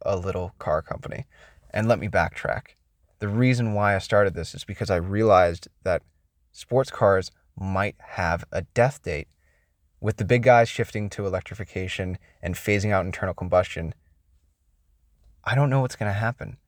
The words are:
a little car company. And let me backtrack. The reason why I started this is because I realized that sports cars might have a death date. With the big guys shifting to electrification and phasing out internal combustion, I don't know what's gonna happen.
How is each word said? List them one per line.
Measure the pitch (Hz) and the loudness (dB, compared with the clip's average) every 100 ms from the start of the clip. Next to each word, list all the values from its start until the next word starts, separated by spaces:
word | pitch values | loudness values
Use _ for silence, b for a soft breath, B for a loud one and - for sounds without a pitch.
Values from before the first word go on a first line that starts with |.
a | - 98 | -4 -2
little | 90 90 90 - | -2 -4 -6 -8
car | - 78 | -2 -2
company. | - - - - - b b b b | -2 -10 -10 -12 -12 b b b b
And | - 110 | -2 0
let | 120 | 0
me | 101 | 0
backtrack. | 95 82 - - - - _ _ _ _ _ | 0 0 -2 -6 -6 -8 _ _ _ _ _
The | 104 | -4
reason | 107 127 123 113 | 2 2 2 0
why | 104 104 | 0 2
I | 98 | 0
started | - 104 101 | 2 4 4
this | 90 80 | 0 -8
is | - | -12
because | - 101 98 | -12 -8 -2
I | 90 | 0
realized | 90 101 110 92 90 85 - _ | 0 2 6 6 6 0 -10 _
that | 98 85 - _ _ _ _ | -2 -2 -4 _ _ _ _
sports | - - 123 131 | -20 -2 0 0
cars | - 107 98 92 - _ - | 2 4 4 0 -12 _ -10
might | 95 95 104 - | -4 -2 -2 -4
have | - - 87 85 - | -12 -4 -2 -2 -4
a | 85 | -8
death | 85 - 123 - | -8 -2 -2 -2
date. | - 78 - _ _ _ _ _ _ _ | -8 -8 -10 _ _ _ _ _ _ _
With | 101 - | -6 -4
the | |
big | 95 123 | 0 2
guys | 123 120 117 | 6 6 4
shifting | - 117 107 104 | 0 -6 -4 -6
to | - | -6
electrification | 98 92 - - 95 95 92 - 92 92 b b | -4 -4 -6 -12 -10 -8 -6 -6 -6 -8 b b
and | 87 87 | -8 -4
phasing | - 104 104 | -2 0 2
out | 98 92 | 0 0
internal | - 95 | -4 -6
combustion, | 85 90 90 90 - 82 - _ _ _ _ _ _ _ _ _ _ _ _ _ _ | -4 0 2 2 -4 -8 -10 _ _ _ _ _ _ _ _ _ _ _ _ _ _
I | - | 0
don't | 123 143 | 2 4
know | 135 | 4
what's | 135 | 0
gonna | - 104 | -2 -2
happen. | 98 113 - 101 - | 0 -2 -4 -10 -14